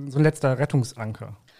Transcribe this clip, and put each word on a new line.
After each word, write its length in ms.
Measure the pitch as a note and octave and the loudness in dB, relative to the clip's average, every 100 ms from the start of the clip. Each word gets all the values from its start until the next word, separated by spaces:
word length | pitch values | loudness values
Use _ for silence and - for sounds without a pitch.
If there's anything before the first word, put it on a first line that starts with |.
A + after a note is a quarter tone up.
| C#3 | -4
so 100 | C3+ | 2
ein 40 | |
letzter 360 | D3+ D3+ C3+ B2+ | 4 4 0 0
Rettungsanker? 800 | D3 C#3 A2+ - A2 G#2+ G#2+ G#2 _ | 2 0 0 -4 -8 -8 -12 -16 _